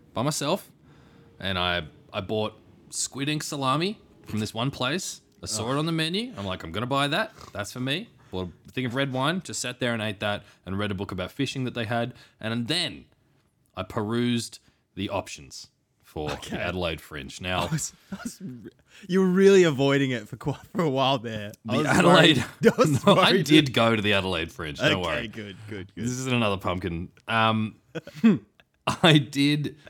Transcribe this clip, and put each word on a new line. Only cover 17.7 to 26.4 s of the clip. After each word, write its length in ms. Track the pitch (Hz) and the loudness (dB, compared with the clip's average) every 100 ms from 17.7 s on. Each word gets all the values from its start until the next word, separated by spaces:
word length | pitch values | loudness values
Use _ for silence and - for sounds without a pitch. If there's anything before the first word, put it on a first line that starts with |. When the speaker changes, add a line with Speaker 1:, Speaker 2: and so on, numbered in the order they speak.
Speaker 3:
was, 220 | 156 - - - | -4 -6 -12 -16
I 60 | 190 | -12
was 160 | - - | -12 -14
re-, 300 | 185 127 98 - _ - - | -14 -14 -18 -20 _ -18 -2
you 140 | 185 | 2
were 60 | 190 | 4
really 340 | 180 196 196 | 6 8 8
avoiding 460 | 170 131 139 139 139 | 6 4 2 2 2
it 160 | 123 107 | -2 -8
for 100 | 120 | -10
quite, 280 | 151 131 - | -6 -6 -6
for 60 | - | -4
a 80 | 165 | -2
while 280 | 131 131 139 | 0 0 0
there. 340 | 113 110 104 - 113 | -4 -10 -10 -12 -6
I 40 | |
Speaker 1:
the 60 | 135 | -2
Speaker 3:
was 80 | 151 | 2
Speaker 1:
Adelaide. 500 | - 175 175 170 135 - - | 4 8 8 8 6 0 2
Speaker 3:
worried. 100 | 226 | 4
<laughs> 0 | |
I 80 | - | 4
was 260 | 170 139 - | 4 4 4
Speaker 1:
<laughs> 0 | |
No, 60 | |
I 180 | 185 180 | 6 6
Speaker 3:
worried. 120 | 185 143 | 4 6
Speaker 1:
did 260 | 151 147 | 6 6
go 200 | 117 113 | 4 2
to 60 | 113 | 4
the 140 | 104 | 2
Adelaide 360 | 98 92 87 82 | 2 2 -2 -4
Fringe. 280 | - 80 73 | -6 -10 -2
Don't 140 | 139 | 0
Speaker 3:
Okay, 80 | 98 | 0
Speaker 1:
worry. 260 | 87 78 117 | -2 -4 -6
Speaker 3:
good, 280 | 110 104 98 107 | -10 -14 -14 -14
good, 260 | 104 92 | -12 -12
good. 80 | - | -8
Speaker 1:
This 100 | 113 | -6
isn't 200 | 127 131 | -4 -2
another 220 | 123 | 0